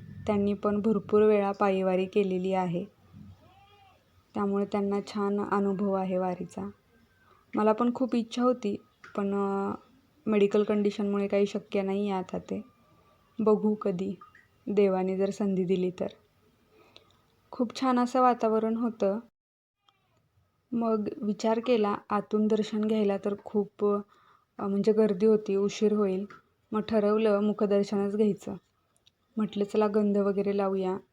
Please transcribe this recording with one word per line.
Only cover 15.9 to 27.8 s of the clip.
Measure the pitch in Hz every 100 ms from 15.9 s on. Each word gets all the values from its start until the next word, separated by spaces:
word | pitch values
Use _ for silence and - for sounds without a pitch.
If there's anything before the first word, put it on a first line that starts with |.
तर. | 175 190 - _ _ _ _ _ _ _ - _ _ _ _ _
खूप | - 240 -
छान | 262 247
असं | 247 254
वातावरण | 254 240 226 220 220 226
होतं. | 240 220 196 208 - _ _ _ _ _ _ _ _ _ _ _ _ _ _
मग | 240 226 220 202 -
विचार | 208 202 226 226 226
केला | 240 202 208 -
आतून | 208 202 214 214
दर्शन | 214 214 214
घ्यायला | 214 220 208 196
तर | 202 202
खूप, | - 208 202 -
अ, | 208 202 202 _ _ _ _ - 208
म्हणजे | 196 202
गर्दी | 208 214 185 220
होती, | 214 214 196
उशीर | 202 - 208
होईल. | 208 202 185 202 - _ _ _
मग | 214
ठरवलं | 208 220 208 214 220 202
मुखदर्शनच | 208 202 208 202